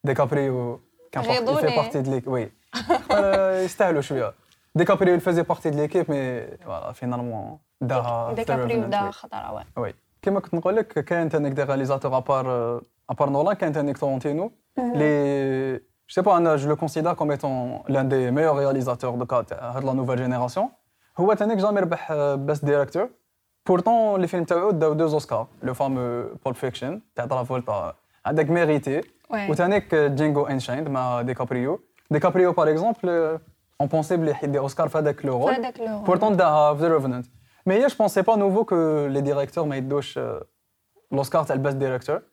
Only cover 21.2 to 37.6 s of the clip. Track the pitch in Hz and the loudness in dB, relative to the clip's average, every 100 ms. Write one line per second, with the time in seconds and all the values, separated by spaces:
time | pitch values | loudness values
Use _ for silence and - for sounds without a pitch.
21.2 | 190 208 214 214 208 202 180 165 - 151 | 2 2 2 2 2 2 0 -2 -4 -2
22.2 | 143 139 139 151 147 143 139 170 240 _ | 0 0 -2 -2 2 2 2 -2 -4 _
23.2 | _ _ _ _ - 180 196 233 220 196 | _ _ _ _ 2 2 4 4 4 2
24.2 | 170 180 165 175 202 170 156 151 160 151 | 0 -2 0 2 2 2 2 2 2 0
25.2 | - 110 120 - 127 123 139 131 123 120 | -2 -4 -4 -8 -8 -2 -2 0 -2 -4
26.2 | 113 117 135 123 131 - 127 196 _ - | -6 -8 -8 -4 -6 -4 -8 -8 _ -8
27.2 | 120 131 127 127 123 101 80 - _ _ | -4 -2 -2 -4 -2 -4 -4 -10 _ _
28.2 | - 156 147 175 160 151 143 143 - _ | -2 0 2 2 4 2 0 -4 -6 _
29.2 | _ 220 196 151 180 202 - 160 147 139 | _ -6 -2 0 2 2 2 2 2 2
30.2 | 151 147 143 135 127 127 156 135 127 123 | 2 2 0 -2 -4 -6 -4 -4 -2 -2
31.2 | 123 127 127 127 127 185 _ _ _ 151 | -2 -4 -4 -2 -2 -4 _ _ _ 2
32.2 | 180 180 180 175 156 156 214 - 180 170 | 2 4 4 4 2 4 0 -2 0 0
33.2 | 160 160 - _ _ _ 147 160 151 180 | 0 -2 -10 _ _ _ 0 0 0 0
34.2 | 160 143 143 143 135 - 156 160 147 143 | 0 0 -2 -2 -2 -2 0 2 0 0
35.2 | 180 170 185 247 247 240 226 214 185 180 | -2 0 0 0 -4 -6 -8 -4 0 4
36.2 | 214 185 175 151 151 147 165 160 135 123 | 4 6 6 6 4 4 2 2 0 -4
37.2 | 123 _ _ _ | -8 _ _ _